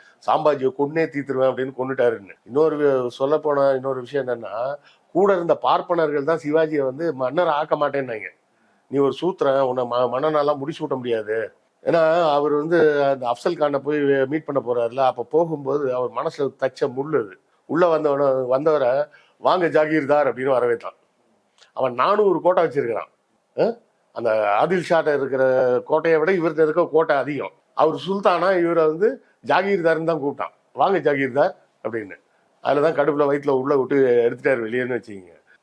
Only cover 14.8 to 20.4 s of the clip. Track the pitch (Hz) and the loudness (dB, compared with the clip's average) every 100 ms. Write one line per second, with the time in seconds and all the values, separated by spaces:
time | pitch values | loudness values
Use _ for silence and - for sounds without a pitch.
14.8 | 117 127 131 127 117 156 170 156 135 143 | -2 0 0 0 -2 0 0 -2 -4 -2
15.8 | 139 123 123 117 156 156 139 - 135 - | -2 -4 -4 -4 -6 -4 -6 -2 -6 -2
16.8 | 143 123 147 147 104 92 _ _ - 151 | -4 -4 -2 -2 -4 -10 _ _ -6 0
17.8 | 175 156 151 139 143 131 127 131 156 151 | 2 2 0 0 0 0 0 0 2 2
18.8 | 127 131 151 - _ _ 117 175 170 147 | 2 0 -2 -8 _ _ 0 2 2 2
19.8 | 156 156 139 147 139 117 | 2 0 2 2 2 0